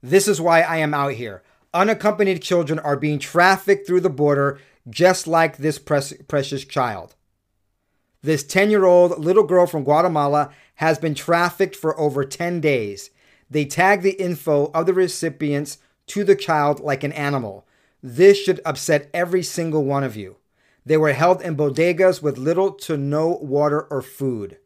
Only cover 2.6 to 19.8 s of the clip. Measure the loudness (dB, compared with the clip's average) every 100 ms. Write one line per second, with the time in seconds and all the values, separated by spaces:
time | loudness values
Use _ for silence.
2.6 | 0 -4 -2 -2 -2 -4 -4 2 2 2
3.6 | 0 0 2 0 0 0 0 2 -2 -4
4.6 | _ _ -14 2 2 2 0 0 0 -2
5.6 | -6 -6 -4 -4 -4 -14 -6 -4 -4 -8
6.6 | -6 -4 -4 -4 -14 _ _ _ _ _
7.6 | _ _ _ _ _ _ -2 -2 -2 0
8.6 | 2 4 6 6 6 2 2 2 4 4
9.6 | 2 0 0 2 2 0 0 0 -2 -8
10.6 | _ _ -2 0 -2 -6 -2 0 0 -2
11.6 | -4 -2 -6 -2 -2 -2 -6 -6 -6 -2
12.6 | 0 0 -2 -10 -16 _ _ _ _ -4
13.6 | -4 0 2 4 0 -2 -6 -4 0 0
14.6 | 0 0 0 0 0 -2 -6 -4 -4 -4
15.6 | -6 -14 _ _ -10 -4 2 2 2 0
16.6 | 0 -2 -4 -4 -4 -6 -4 -4 -6 -14
17.6 | _ _ _ _ -14 6 6 6 2 -2
18.6 | -4 -6 0 0 0 -4 -2 -2 -4 -6
19.6 | -2 -2